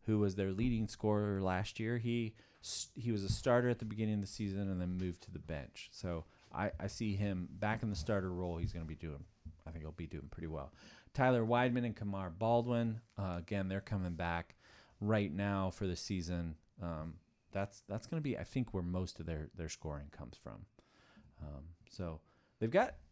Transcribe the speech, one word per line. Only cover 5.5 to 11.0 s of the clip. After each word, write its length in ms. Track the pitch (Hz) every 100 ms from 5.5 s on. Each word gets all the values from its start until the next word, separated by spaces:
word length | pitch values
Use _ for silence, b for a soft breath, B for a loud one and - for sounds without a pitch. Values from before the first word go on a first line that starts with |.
| 76 62 - -
So 320 | - 92 82 - B B
I, 180 | - 101 -
I 100 | 101
see 280 | - 110 98
him 320 | 101 92 87
back 320 | 92 104 110
in 60 | 113
the 60 | 98
starter 380 | - 101 92
role. 240 | 90 90 85
He's 160 | 85
gonna 100 | 85
be 120 | 80 78
doing, 280 | 80 71 - _ - - -
I 60 |
think 140 | 82 78
he'll 60 |
be 140 | 80 80
doing 200 | 78 69
pretty 180 | - 82
well. 260 | 78 67 B B B